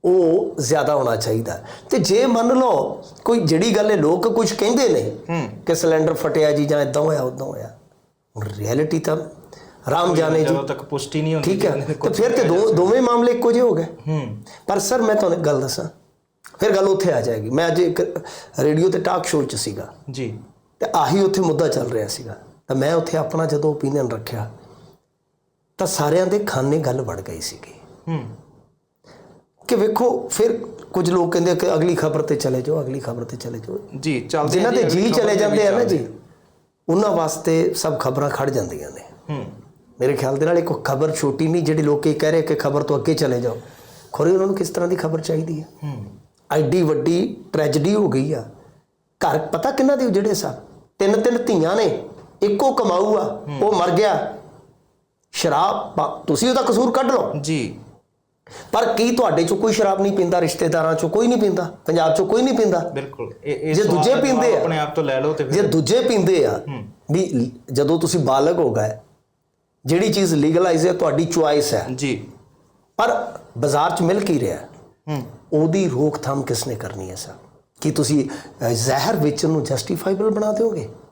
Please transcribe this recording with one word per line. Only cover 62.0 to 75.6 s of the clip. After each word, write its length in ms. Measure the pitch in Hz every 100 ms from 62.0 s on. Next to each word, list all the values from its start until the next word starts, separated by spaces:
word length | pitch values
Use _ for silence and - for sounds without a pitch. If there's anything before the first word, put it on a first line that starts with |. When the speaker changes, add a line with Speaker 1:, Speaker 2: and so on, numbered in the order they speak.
| 160 160
Speaker 1:
ਚੋਂ 100 | 190
ਕੋਈ 160 | 220
ਨਹੀਂ 160 | 262 240
ਪੀਂਦਾ? 220 | 214 180
Speaker 2:
ਬਿਲਕੁਲ। 540 | - 139 135 - 113 -
ਇਹ, 160 | 143 143
ਇਹ 160 | 151 156
Speaker 1:
ਜੇ 80 |
ਦੂਜੇ 280 | 208 175 233
Speaker 2:
ਸਵਾਲ 100 | 277
Speaker 1:
ਪੀਂਦੇ 360 | 269 254 247 175
ਆ, 20 |
Speaker 2:
ਆਪਣੇ 200 | 156 160
ਆਪ 160 | 147 170
ਤੋਂ 80 |
ਲੈ 180 | 147 131
ਲਓ 120 | 147
ਤੇ 100 | 151
Speaker 1:
ਜੇ 180 | 135 165
Speaker 2:
ਫਿਰ 100 | 185
Speaker 1:
ਦੂਜੇ 300 | 160 143 226
ਪੀਂਦੇ 440 | 254 220 175 180 131
ਆ, 160 | 107 -
Speaker 2:
ਹੂੰ। 180 | 131 107 - -
Speaker 1:
ਵੀ 400 | 156 185 139 120 - -
ਜਦੋਂ 280 | 131 143 165
ਤੁਸੀਂ 200 | 170 180
ਬਾਲਗ 400 | 127 135 151 175
ਹੋ 120 | 143
ਗਏ, 260 | 104 107 107 - _ _ _ _ _ _ _ 131
ਜਿਹੜੀ 280 | 170 208
ਚੀਜ਼ 220 | 175 190 156
ਲੀਗਲਾਈਜ਼ 520 | 151 165 180 165 175
ਹੈ, 60 |
ਤੁਹਾਡੀ 320 | 180 160 147 165
ਚੁਆਇਸ 480 | 170 156 147 147
ਹੈ। 140 | 139 120 127
Speaker 2:
ਜੀ। 320 | 139 104 110 - _ _ _ _ _ -
Speaker 1:
ਪਰ 360 | 233 - - - - 117
ਬਾਜ਼ਾਰ 340 | 143 143 165
'ਚ 100 | -
ਮਿਲ 180 | 170 202
ਕੀ 200 | 196 151
ਰਿਹਾ? 180 | 101 82 - - - _ -
Speaker 2:
ਹੂੰ। 140 | 147 120 - -
Speaker 1:
ਉਹਦੀ 360 | 151